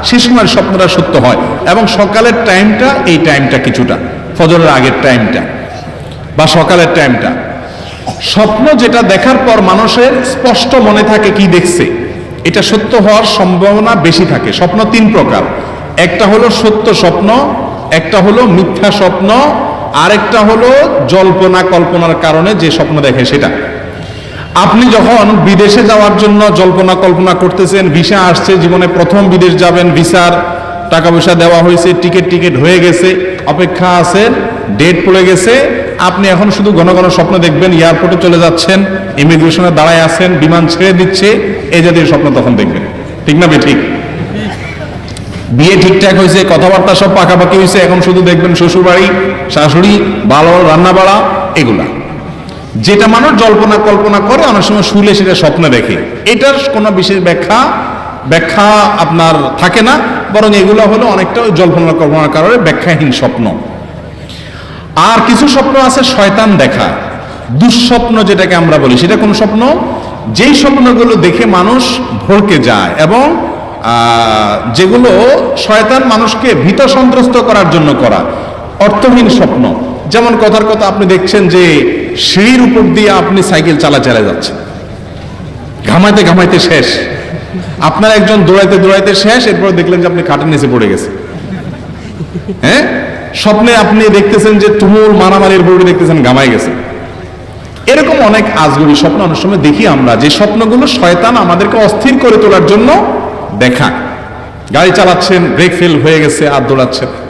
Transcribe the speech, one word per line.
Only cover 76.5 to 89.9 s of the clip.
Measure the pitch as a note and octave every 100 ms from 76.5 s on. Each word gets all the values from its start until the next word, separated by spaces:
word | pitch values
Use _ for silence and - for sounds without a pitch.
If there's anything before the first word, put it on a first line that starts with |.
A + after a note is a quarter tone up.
ভীত | F#3+ F3 G3
সন্ত্রস্ত | C4 C4+ B3+ B3+ B3 B3
করার | A3+ G#3 F3
জন্য | D#3+ D3+
করা, | B2 A#2+ G2 - - - - - -
অর্থহীন | G3+ G3+ B3+ A#3+ A3+
স্বপ্ন। | B2+ C3 B2+ A2+ E2+ - - -
যেমন | G#3+ A#3+ A3
কথার | G#3+ A3 G#3+
কথা | G#3 G3+
আপনি | G3+ F#3+
দেখছেন | F#3 F#3 G#3 F#3
যে | F3+ F3 D3+ C3 - - -
সিঁড়ির | - F#3 G#3+ B3+
উপর | B3 A#3
দিয়ে | G#3+ - G#3
আপনি | G3 F3+ G3
সাইকেল | F3+ D#3+ D#3 D3+
চালা | D#3+ C#3+
চালা | B2+ A#2
যাচ্ছেন, | G#2 - - - - - - - - - - - - - - - -
ঘামাইতে | E3 G3+ G#3
ঘামাইতে | E3+ F3 F3 -
শেষ, | F3 D#3+ B2 - - - - - - F#3 - -
আপনার | D#3 E3 A3
একজন | G#3+ G3 G#3+ E3+
দৌড়াইতে | F#3+ G3 F#3+
দৌড়াইতে | F#3 F#3+ G3 F#3+
শেষ, | G#3 B3 A3+
এরপর | F3 F#3+
দেখলেন | F3 F3+